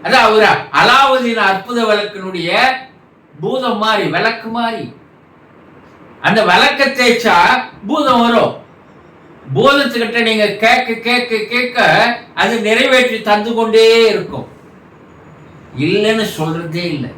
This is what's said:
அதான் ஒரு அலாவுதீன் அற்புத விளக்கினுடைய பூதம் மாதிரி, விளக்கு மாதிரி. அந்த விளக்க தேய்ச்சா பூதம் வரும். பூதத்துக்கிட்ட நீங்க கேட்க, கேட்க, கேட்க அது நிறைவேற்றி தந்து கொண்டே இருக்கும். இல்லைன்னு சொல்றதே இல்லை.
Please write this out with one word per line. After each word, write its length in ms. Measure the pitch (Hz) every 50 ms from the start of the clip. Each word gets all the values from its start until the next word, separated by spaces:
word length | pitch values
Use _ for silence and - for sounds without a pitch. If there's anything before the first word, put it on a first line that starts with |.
| -
அதான் 240 | 180 254 254 233 220 214
ஒரு 120 | 214 214 202 214 - - - - -
அலாவுதீன் 640 | 220 233 254 269 269 277 262 254 247 233 226 220 208 196
அற்புத 300 | 196 190 - 240 240 240 226 214
விளக்கினுடைய 640 | 214 202 202 - - 190 185 185 185 175 165 170 185 220 247 262 262 - - - - - _ _ _ _ _ _ _ 143
பூதம் 380 | 160 220 254 262 254 247 208 202
மாதிரி, 220 | 214 220 220 202 175 - 156
விளக்கு 340 | 180 208 226 233 - - 226 226
மாதிரி. 280 | 240 233 233 226 208 - 120 - - - _ _ _ _ _ _ _ - _ _ - - - - - - - - - - - - - - 175
அந்த 120 | 202 220 214 180
விளக்க 360 | 180 262 262 285 - 277 269 247 - 247
தேய்ச்சா 380 | 247 233 233 - - 214 180 170 170 - - - - - - - 202 196
பூதம் 340 | 302 311 294 262 247 240 233
வரும். 300 | 240 233 220 - - - - - - - - - - - - - - - - - - - - - - 135
பூதத்துக்கிட்ட 680 | 185 240 277 277 285 277 240 233 233 233 208 - 233 226 226
நீங்க 180 | 220 214 208 196 - -
கேட்க, 260 | 220 226 247 254 247 240 226 - -
கேட்க, 320 | 233 247 247 - - 226 214 - -
கேட்க 260 | 240 240 247 240 - - 160 160 160 202 226 240 240 - - - - -
அது 120 | 190 220 233 214 208 214
நிறைவேற்றி 500 | 226 247 269 262 262 254 247 233 220 214 - 214
தந்து 240 | 208 208 208 233 233 226
கொண்டே 260 | 226 214 214 226 226 226 226 233 226 214 196
இருக்கும். 340 | 185 180 - - 123 117 - - - - - - - - - - - - - - - - - - - - - - - - - - 123 143
இல்லைன்னு 400 | 170 190 208 214 220 220 226 208 - - 156
சொல்றதே 460 | 160 160 160 170 170 160 156 175 175 170 151
இல்லை. 180 | 131 117 - -